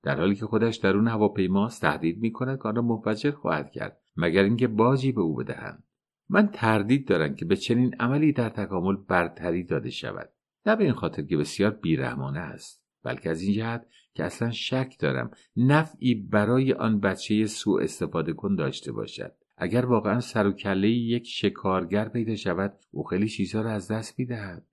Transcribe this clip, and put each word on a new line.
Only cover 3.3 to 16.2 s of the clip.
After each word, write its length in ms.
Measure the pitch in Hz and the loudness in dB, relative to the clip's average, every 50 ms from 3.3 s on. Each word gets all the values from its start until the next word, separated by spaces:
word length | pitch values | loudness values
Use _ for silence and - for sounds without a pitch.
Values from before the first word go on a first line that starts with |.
خواهد 400 | 143 - - 87 82 76 - - | -2 -2 -2 -2 -2 -2 -4 -8
کرد، 300 | _ - - - - _ _ _ _ | _ -10 -10 -10 -10 _ _ _ _
مگر 260 | - 82 85 80 95 | 0 0 4 4 6
اینکه 260 | 98 101 117 117 127 117 | 6 4 4 2 2 0
باجی 440 | 107 104 113 123 139 135 131 135 | 4 4 4 4 4 2 2 0
به 80 | 120 110 | 0 0
او 140 | 87 82 76 | 0 0 0
بدهند. 500 | 58 57 - - - - - - - _ _ _ _ _ _ _ _ _ _ | -4 -4 -6 -8 -8 -10 -14 -14 -16 _ _ _ _ _ _ _ _ _ _
من 160 | - 196 214 202 | 4 4 4 2
تردید 560 | - - - 110 110 107 98 110 131 143 135 - | 0 0 0 2 2 2 4 2 2 0 2 2
دارم 260 | 92 82 76 73 69 | 2 2 2 0 -2
که 100 | - 82 | -4 0
به 120 | 85 98 | 0 0
چنین 380 | 95 - - 117 120 127 127 120 - | 0 2 0 2 2 2 0 0 -2
عملی 320 | 117 120 135 147 156 151 | -2 0 2 4 2 2
در 160 | 143 - 117 110 | 2 2 -2 -2
تکامل 480 | - - 101 87 98 90 85 95 98 | -2 -6 -6 -4 -2 0 0 0 0
برتری 680 | 95 - - 92 90 85 80 - - 85 87 85 90 - | 0 0 0 2 2 2 0 -4 -6 -4 -2 -2 -2 -2
داده 260 | - - 71 - - | -2 -2 -2 -2 -4
شود. 400 | - - - 113 98 90 - - _ _ _ _ _ _ _ | -8 -8 -8 -8 -8 -10 -14 -16 _ _ _ _ _ _ _
نه 100 | 208 220 | 0 2
به 80 | 220 202 | 2 2
این 80 | 147 | 0
خاطر 300 | 113 - - 80 - - | 0 0 -2 -4 -4 -4
که 140 | 73 - 90 | -4 0 0
بسیار 340 | 76 73 - - - 98 107 | 0 0 -2 0 0 0 0
بیرحمانه 680 | - - - 80 80 67 65 60 60 67 65 69 69 78 | 0 -2 0 0 0 0 0 -4 -4 -6 -6 -6 -6 -6
است، 440 | 87 76 - - - - - _ _ _ _ _ | -8 -10 -12 -16 -18 -20 -20 _ _ _ _ _
بلکه 280 | - - - - - 82 | -8 -8 -8 -6 -4 -4
از 120 | 80 80 | -4 -2
این 100 | 92 101 | 0 0
جهت 340 | 101 107 113 117 117 120 - _ _ _ _ _ _ | 0 0 -2 -4 -6 -8 -10 _ _ _ _ _ _
که 100 | - - | -6 -6
اصلاً 260 | 87 - - 117 120 | -6 -4 -4 -4 -4
شک 460 | 117 - - - 131 131 131 131 - _ | -4 -4 -6 -4 -2 -2 -2 -4 -4 _
دارم 320 | - 71 65 - - - - _ _ _ _ | -2 0 0 -2 -4 -6 -10 _ _ _ _
نفعی 580 | - 123 131 147 156 160 160 - - - 127 120 | 2 4 6 6 4 2 0 -8 -2 0 0 0
برای 580 | 104 | 0